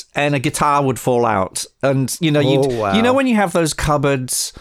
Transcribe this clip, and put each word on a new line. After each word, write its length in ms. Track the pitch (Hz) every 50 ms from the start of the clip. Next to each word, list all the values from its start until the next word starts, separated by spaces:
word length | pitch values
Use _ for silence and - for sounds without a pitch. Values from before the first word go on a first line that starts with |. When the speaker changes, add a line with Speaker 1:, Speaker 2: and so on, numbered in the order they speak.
| - _ -
Speaker 1:
and 200 | 143 143 147 147
a 40 | 135
guitar 440 | 120 135 - - 156 147 143 143 139
would 160 | 131 117 -
fall 260 | - 127 123 120 117
out. 400 | 113 107 98 95 - - - - - _ -
And, 340 | - 139 135 135 131 117 - -
you 120 | 170 156
know, 80 | 147 147
you'd, 300 | 143 131 135 135 139 135
Speaker 2:
Oh, 40 | 120 113
wow. 140 | 107 98 98
Speaker 1:
you 80 | 220
know 120 | 233 247 254
when 140 | 277 269
you 80 | 254 226
have 180 | 214 196 165 -
those 200 | 175 165 147 -
cupboards 760 | - - 151 147 139 139 143 139 127 127 123 - - - - - -